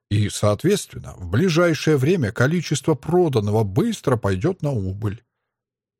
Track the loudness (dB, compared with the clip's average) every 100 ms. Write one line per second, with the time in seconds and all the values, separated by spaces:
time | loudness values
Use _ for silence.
0 | -4 0 0 0 0 2 0 0 -2 -14
1 | -16 -14 -4 0 2 2 2 2 2 2
2 | 2 2 0 0 0 0 -2 -2 0 -2
3 | 0 2 2 2 2 2 0 0 0 -2
4 | -2 0 0 -2 -2 -2 -4 -4 -4 -4
5 | -6 -8 _ _ _ _ _ _ _ _